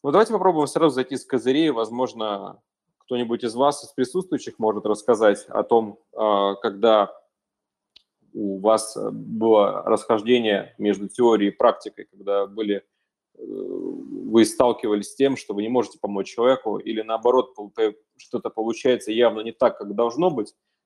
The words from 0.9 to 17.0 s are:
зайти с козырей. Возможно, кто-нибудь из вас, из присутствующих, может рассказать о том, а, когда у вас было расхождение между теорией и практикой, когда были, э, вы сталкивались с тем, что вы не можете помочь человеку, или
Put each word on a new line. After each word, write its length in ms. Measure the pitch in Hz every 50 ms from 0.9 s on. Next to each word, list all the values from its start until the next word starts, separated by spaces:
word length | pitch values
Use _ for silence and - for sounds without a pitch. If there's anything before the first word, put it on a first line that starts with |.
| 127
зайти 220 | 131 127 - 139
с 80 | 120 -
козырей. 460 | - 135 120 110 127 131 151 165 156
Возможно, 880 | 127 113 113 110 117 123 131 113 107 113 110 107 101 98 101 101 101 _ _ _ _ _ _ _ _ _
кто-нибудь 440 | _ _ 127 120 120 113 120 110 123
из 120 | 113 107
вас, 280 | 120 139 143 143 - -
из 80 | -
присутствующих, 680 | _ - 127 123 - 185 - - - - - 117 - -
может 260 | 113 107 101 104 -
рассказать 600 | 104 104 - - - 117 104 110 104 104 101 - -
о 140 | - 110 104
том, 360 | - 123 117 113 104 101 _ _ _ -
а, 400 | - 110 107 104 101 98 98 98
когда 580 | 95 - 113 101 98 107 113 110 107 101 - - - _ _ _ _ _ _ _ _ _ _ _ _ _ _ _ - _ _ _ _ _ _ -
у 260 | 113 107 98 98 95
вас 380 | 95 107 110 110 - - - 107 107 107
было 720 | 107 110 104 - 113 110 110 113 110 104 101 101 101 101 -
расхождение 880 | - 110 104 - - 117 107 101 117 123 120 117 110 101 98 - - _
между 320 | - 104 104 98 92 101 95
теорией 400 | - - 123 117 113 104 101 101
и 40 | -
практикой, 500 | _ 123 117 - - - 107 _ - 101 _
когда 340 | _ 101 101 98 98 101 101
были, 300 | 98 98 110 110 101 101 95 _ _ _ _ _ _ _ _ _ _ _
э, 40 | -
вы 1040 | - - 50 50 50 - 50 - 85 - 50 - - - - - - - 107 113 110
сталкивались 680 | 107 - - 131 120 113 - - 107 104 104 101 -
с 40 | -
тем, 220 | - 135 139 131
что 160 | - - - 101
вы 80 | 101 107
не 60 | 113
можете 300 | 127 123 107 - - _
помочь 340 | - 101 101 98 95 - -
человеку, 420 | - 117 131 131 127 - 110 101 101
или 220 | - 110 110 110